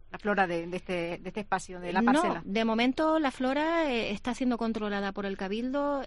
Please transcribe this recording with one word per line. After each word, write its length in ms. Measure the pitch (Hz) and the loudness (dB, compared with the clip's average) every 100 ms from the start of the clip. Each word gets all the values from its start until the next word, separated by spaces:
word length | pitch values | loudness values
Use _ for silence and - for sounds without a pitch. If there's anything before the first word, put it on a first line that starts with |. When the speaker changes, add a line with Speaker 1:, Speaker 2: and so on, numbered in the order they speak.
| - | -16
Speaker 1:
La 80 | 175 | -6
flora 260 | 208 202 185 | 0 2 2
de, 220 | 170 170 | 2 -2
de 80 | 180 | -6
este, 440 | - 180 170 175 | -4 -4 -4 -6
de 100 | 185 | -8
este 100 | 214 | -8
espacio, 400 | 202 190 - 180 | -2 -2 -4 -10
de 140 | 180 | -2
la 80 | 185 | 2
Speaker 2:
No, 100 | 233 | 4
Speaker 1:
parcela. 300 | 294 349 175 | 4 4 0
Speaker 2:
de 220 | 175 196 226 | -2 0 2
momento 520 | 226 247 262 311 320 | 4 2 4 2 4
la 140 | 285 | 2
flora, 580 | - 262 277 320 339 311 | 0 0 2 2 2 2
eh, 220 | 240 - | 0 -2
está 220 | 202 254 | -2 -4
siendo 240 | 233 254 233 | -2 0 0
controlada 560 | 226 220 208 202 202 | 0 -2 -2 -2 -2
por 120 | 196 196 | -2 -4
el 120 | 196 | -4
Cabildo. 640 | 190 214 254 285 285 277 | -4 -2 -2 0 0 0